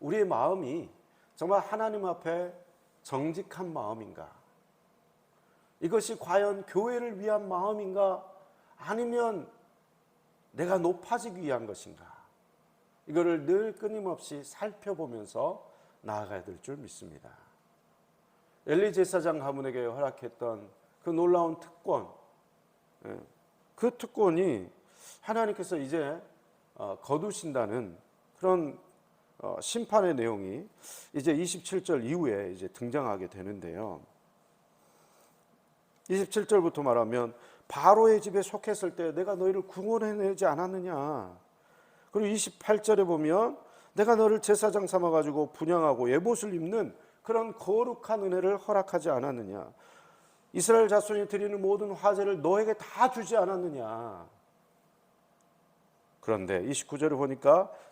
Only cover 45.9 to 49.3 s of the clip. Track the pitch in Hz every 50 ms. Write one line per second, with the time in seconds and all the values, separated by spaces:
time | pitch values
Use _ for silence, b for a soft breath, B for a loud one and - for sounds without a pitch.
45.9 | 131 117 123 123 127 160 180 233 233 - 208 214 185 165 160 175 220 226 180 110
46.9 | - b b b b b - - 226 226 226 220 - - - 185 208 226 247 247
47.9 | 233 - - - 226 214 196 190 180 185 180 190 202 190 - - 208 196 190 -
48.9 | - 170 151 165 139 123 131 139